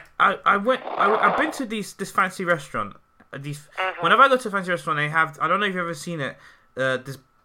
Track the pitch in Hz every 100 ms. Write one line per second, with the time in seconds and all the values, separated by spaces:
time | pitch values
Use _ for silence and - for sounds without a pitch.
0 | - - 190 - 165 196 208 254 - -
1 | 196 - 202 - 311 - 233 220 196 -
2 | 190 - 185 - 175 165 147 120 101 -
3 | _ _ _ 139 143 143 - - 185 180
4 | 170 220 269 254 220 196 180 170 165 147
5 | 147 160 156 147 156 190 208 185 170 160
6 | 175 165 131 - - - _ - 131 127
7 | 127 - _ _